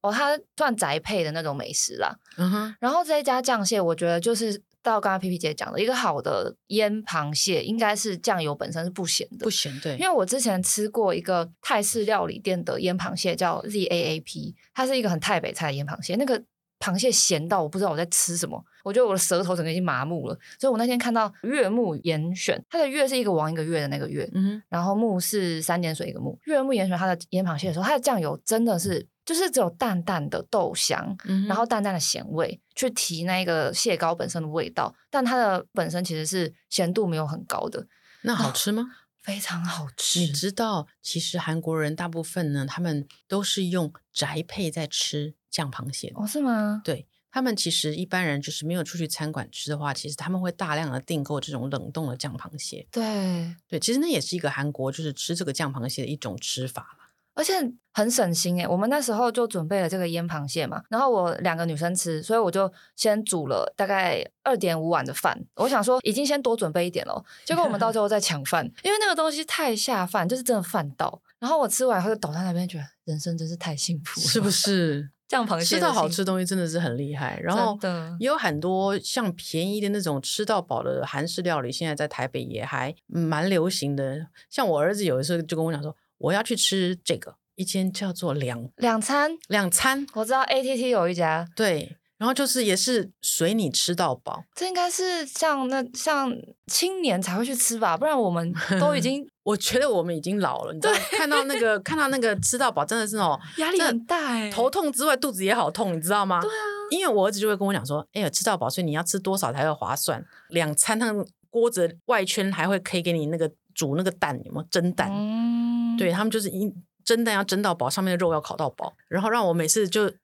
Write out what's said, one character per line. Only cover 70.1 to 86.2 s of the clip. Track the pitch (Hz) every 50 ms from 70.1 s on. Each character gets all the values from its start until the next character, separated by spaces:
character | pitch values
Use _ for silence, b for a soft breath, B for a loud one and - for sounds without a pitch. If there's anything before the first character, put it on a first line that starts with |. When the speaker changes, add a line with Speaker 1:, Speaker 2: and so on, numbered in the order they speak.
| - 208 170
Speaker 1:
就 | 180 247
是 | 262 247
真 | 254 240
的 | 208
饭 | 175 - - 196 151 143
到， | 135 - - - - - b b b _
然 | 233 254
后 | 320
我 | 311 269
吃 | 208 - - 262
完 | 254 226 185
以 | 175
后 | 214
就 | 220
倒 | 214 - 147 151
在 | 170 185
那 | 185
边， | 170 170 180
觉 | 180 -
得 | 156 143 - _ _ _
人 | - 156
生 | 156 147 175 170
真 | 165 160
是 | 160 170
太 | 170 - 170 151
幸 | 143 - - 175 147 -
福 | - - -
了。 | -
Speaker 2:
是 | - - 233
不 | 196 208
是？ | 180 - - 202 196 185 170 160 147 143 143 139 _ _ _
Speaker 1:
酱 | - - 254 226
螃 | 208
蟹 | 202
的 | 165 170
幸 | - 302 -
福。 |
Speaker 2:
吃 |
到 | 349 320 262
好 | 208 160 165
吃 | 170
的 | 190 190
东 | 190 190
西 | 185 185
真 | 175 196
的 | 190 175
是 | 160 156
很 | 175 165 135 117
厉 | 127 143 139 147
害， | 135 131 - - -
然 | - - 190
后 | 233 240 220 202 208
Speaker 1:
真 | 208 185
的。 | 175 170 160 165 170 170
Speaker 2:
也 | 220
有 | 262 302
很 | 302 - 180 151 147
多 | 156 180 185 190 196 196 196 202
像 | - - - 254 233 190 170
便 | - - - - 160 175 196 202
宜 | 214
的 | 208
那 | 202 202 208
种 | 185 165 143 135
吃 | 127 - - - 214
到 | 220 220 190
饱 | 180 - 127 113 -
的 | 123 131 131 131
韩 | 139 - 139 151
式 | 170 170 -
料 | 180 180 165 147
理， | 127 120
现 | - - 170
在 | 160 147
在 | 147 156 147
台 | - - 127
北 | 135 - 135 127
也 | 127 - 107 113
还 | - 147 131 127 131 - _ _
蛮 | - - 170 165 156 156 151 165 196
流 | 196 170 160 185
行 | 180 - 143 143 143
的。 | 139 139 135 135 151 160 - B B B B
像 | - - 254
我 | 196 160 143
儿 | 151 175 208
子 | 202 208
有 | 170 127
的 | 127 147
时 | 147
候 | 175 170
就 | 160 160 175
跟 | 160 160
我 | 165
讲 | 160 143
说， | 147 151 151 _ _ _ _
我 | _